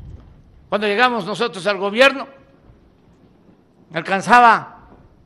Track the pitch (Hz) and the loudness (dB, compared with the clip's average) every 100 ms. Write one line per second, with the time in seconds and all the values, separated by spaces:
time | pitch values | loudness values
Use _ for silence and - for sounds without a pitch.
0 | - - - - _ _ _ 202 208 202 | -20 -20 -20 -20 _ _ _ -6 -4 0
1 | 254 240 180 180 233 214 175 196 196 214 | 0 -2 -6 -6 -6 -6 -6 -4 -4 2
2 | 269 269 233 - _ _ - _ _ _ | 2 0 -8 -18 _ _ -20 _ _ _
3 | _ _ _ _ _ _ _ _ _ 160 | _ _ _ _ _ _ _ _ _ -10
4 | 165 190 175 240 240 196 - - - - | -6 -4 4 6 6 4 -2 -18 -20 -20
5 | _ _ | _ _